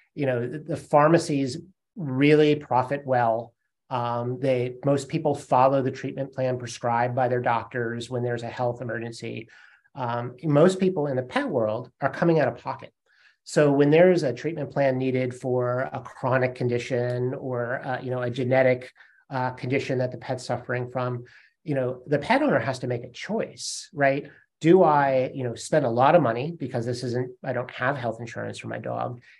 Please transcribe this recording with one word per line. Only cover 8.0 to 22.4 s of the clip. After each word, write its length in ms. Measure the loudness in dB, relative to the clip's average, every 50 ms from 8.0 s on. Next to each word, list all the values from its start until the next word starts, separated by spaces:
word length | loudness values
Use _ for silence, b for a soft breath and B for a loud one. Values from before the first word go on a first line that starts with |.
| -8 -8
when 120 | -6 -4 -4
there's 200 | -4 -4 -4 -6
a 60 | -8
health 340 | -6 -4 -4 -4 -4 -6 -8
emergency. 680 | -8 -8 -8 -8 -10 -10 -12 -12 -12 -10 -12 -14 -16 b b b b b b b b _
Um, 420 | -8 -6 -4 -4 -4 -6 -8 -10 -6 -2
most 340 | 2 4 6 6 6 4 2
people 280 | 0 0 0 0 -2
in 100 | -2 -2
the 60 | -4 -4
pet 260 | -4 -4 -4 -2 -2
world 420 | -2 -2 0 -2 -2 -4 -8 -10 _ -4 -4
are 80 | -4
coming 280 | -2 0 2 4 4 4
out 100 | 2 0
of 100 | -2 -4
pocket. 340 | -8 -10 -10 -10 -12 -18 _ _ b b b b b b b b _
So 280 | -2 2 4 4 6 6
when 180 | 6 6 6
there's 320 | 8 8 8 8 6 4 2
a 100 | -2 -2
treatment 380 | -4 -6 -6 -6 -6 -8 -6
plan 280 | -2 0 2 2 2 0
needed 360 | 0 0 0 0 -2 -2 -4
for 560 | -6 -4 -2 -2 0 0 0 -2 -2 -4 -6 -8
a 60 | -10
chronic 560 | -12 -14 -10 -6 -2 0 2 2 2 0 -2
condition 800 | -2 -2 -2 -2 -2 -2 -2 -2 -2 -2 -2 -2 -2 -4 -4 -4
or, 500 | -6 -8 -6 -6 -4 -4 -4 -6 -6 -6
uh, 160 | -6 -8 -6
you 120 | -6 -6 -6
know, 100 | -4 -4
a 80 | -4
genetic, 640 | -4 -4 0 2 4 4 6 6 4 2 -2 -8 b b b b b b b -8
uh, 200 | -6 -4 -4 -4
condition 480 | -6 -6 -6 -4 -2 -2 -2 -2 -2 -2
that 140 | -2 -4 -6
the 60 | -8
pet's 260 | -8 -8 -8 -6 -6
suffering 440 | -6 -6 -6 -6 -6 -6 -6 -6 -6 -6
from, 320 | -6 -4 -4 -4 -6 -10 B B B B B B _ _
you 100 | -6 -4
know, 280 | -2 -2 -2 -4 -8 -4
the 140 | -2 -2 0
pet 200 | 2 2 2 2